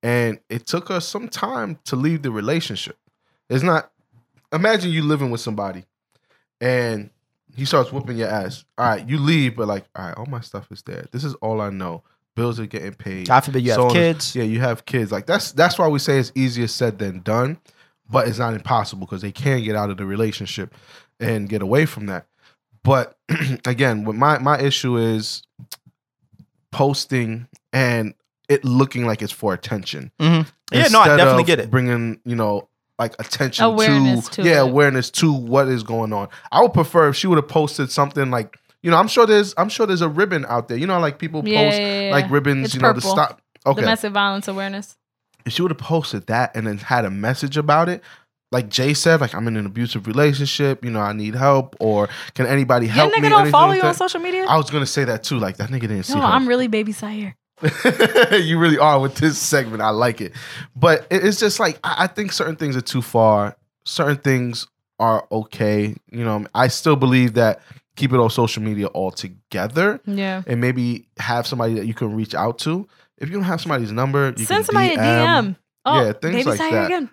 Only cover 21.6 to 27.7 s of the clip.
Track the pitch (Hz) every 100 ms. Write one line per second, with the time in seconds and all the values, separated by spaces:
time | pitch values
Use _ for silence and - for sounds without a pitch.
21.6 | 98 127 156 - 104 92 - _ _ _
22.6 | _ _ - 135 120 _ - 160 139 123
23.6 | 123 123 135 110 104 107 139 147 131 147
24.6 | 139 135 131 120 113 110 107 - _ _
25.6 | - - _ _ _ _ _ _ - _
26.6 | _ - 143 135 - 131 113 113 123 _
27.6 | _